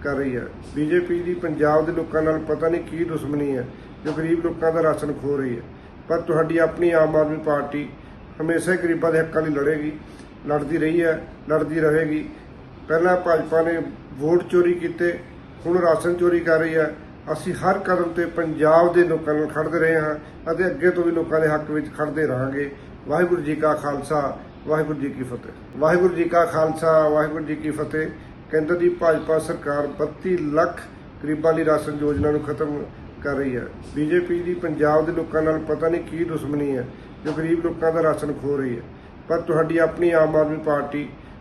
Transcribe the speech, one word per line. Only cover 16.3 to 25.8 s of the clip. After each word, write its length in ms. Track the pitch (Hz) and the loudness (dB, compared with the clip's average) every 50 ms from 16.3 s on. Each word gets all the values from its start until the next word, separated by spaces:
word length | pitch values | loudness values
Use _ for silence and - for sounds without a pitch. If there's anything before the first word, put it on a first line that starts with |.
| 170 170 | 4 2
ਕਰ 180 | 160 165 160 160 | 4 4 4 4
ਰਹੀ 160 | 165 160 160 | 4 2 2
ਹੈ। 180 | 160 156 151 151 - - - - - - - | 2 2 0 -2 -8 -14 -18 -18 -12 -8 -6
ਅਸੀਂ 220 | 160 - - 185 165 | -6 -4 -4 -4 -4
ਹਰ 240 | - - 185 196 196 | 0 2 2 2 2
ਕਦਮ 340 | 190 185 180 175 175 170 | 2 0 2 2 0 0
ਤੇ 120 | 165 175 170 | -2 -2 -2
ਪੰਜਾਬ 640 | 165 - 170 165 160 151 139 151 156 160 170 175 175 170 | -2 -2 -2 -2 -2 0 2 4 6 8 8 6 6 6
ਦੇ 100 | 175 175 | 4 4
ਲੋਕਾਂ 300 | 170 165 156 160 151 151 | 4 2 0 0 0 0
ਨਾਲ 120 | 151 156 | 0 0
ਖੜਦੇ 320 | 147 - 147 160 156 160 170 | -2 -2 -4 -2 -2 0 2
ਰਹੇ 180 | 160 160 165 | 2 4 4
ਹਾਂ 180 | 160 151 151 151 151 - - - - - 165 | 2 2 0 -2 -6 -8 -14 -18 -8 -6 -4
ਅਤੇ 140 | 165 160 185 | -2 0 0
ਅੱਗੇ 240 | 180 160 139 165 180 | 0 0 2 2 2
ਤੋਂ 140 | 175 180 170 | 2 2 0
ਵੀ 60 | 170 | 0
ਲੋਕਾਂ 300 | 165 165 147 - 151 160 | 0 0 0 0 2 2
ਦੇ 80 | 160 156 | 4 2
ਹੱਕ 220 | 151 151 151 151 | 2 0 -2 -2
ਵਿੱਚ 160 | 151 151 139 127 - | -4 -4 -4 -4 -4
ਖੜਦੇ 300 | - 151 147 139 156 156 | -4 -4 -2 0 0 0
ਰਹਾਂਗੇ। 440 | 135 127 127 131 135 139 143 143 143 - - - - - - - 123 | 0 0 -2 -2 -2 -4 -4 -6 -6 -8 -12 -16 -18 -18 -14 -6 -2
ਵਾਹਿਗੁਰੂ 340 | 143 165 180 175 175 156 | 2 2 2 2 2 0
ਜੀ 120 | 147 147 156 | 0 -2 -2
ਕਾ 200 | 151 156 151 147 | 2 2 2 2
ਖਾਲਸਾ, 640 | - 143 147 139 131 131 - 156 147 143 135 - - - - - - - | 0 -2 -4 -4 -4 -4 -2 -2 0 0 -2 -4 -8 -12 -18 -18 -12 -4
ਵਾਹਿਗੁਰੂ 320 | 143 156 156 156 147 156 139 | 0 0 0 0 -2 -2 -4
ਜੀ 100 | 135 139 | -4 -6
ਕੀ 140 | 117 123 | -4 -6
ਫਤਿਹ। 560 | 127 127 127 117 - - - - - - - | -8 -8 -8 -10 -12 -14 -16 -16 -18 -14 -2
ਵਾਹਿਗੁਰੂ 360 | 123 | 0